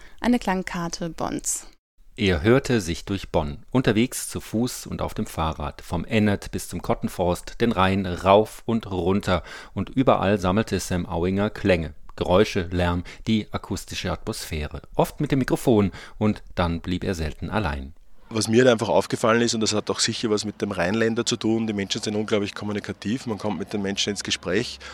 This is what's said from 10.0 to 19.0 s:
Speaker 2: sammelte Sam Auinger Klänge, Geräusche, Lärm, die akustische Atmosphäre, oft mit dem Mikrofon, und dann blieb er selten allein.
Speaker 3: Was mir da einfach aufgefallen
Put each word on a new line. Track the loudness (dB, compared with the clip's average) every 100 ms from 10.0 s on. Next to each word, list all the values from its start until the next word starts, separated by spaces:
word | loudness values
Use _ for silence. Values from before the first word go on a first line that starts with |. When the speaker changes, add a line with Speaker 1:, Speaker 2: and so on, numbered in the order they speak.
| 4 4 4 2
Speaker 2:
sammelte | 2 2 2 -2
Sam | -2 -4 -2
Auinger | -2 0 2 0
Klänge, | 0 2 2 2 -8 -14 -6
Geräusche, | 4 6 6 2 -2
Lärm, | 0 2 0 -4 -6 0
die | 0 0
akustische | -8 -6 -8 -6 -6 -4
Atmosphäre, | -4 -6 -8 -6 -6 -6 -8 -2 0
oft | 0 0
mit | 0
dem | 0
Mikrofon, | 2 2 4 4 4 -2 -14 -2
und | 0 0 -6 -2
dann | 0 -2
blieb | -4 -2
er | -2 -2
selten | -4 -6 -4
allein. | -2 -2 -4 -8 -16 -18 -18 -6
Speaker 3:
Was | -4 4
mir | 6
da | 6
einfach | 6 4
aufgefallen | 2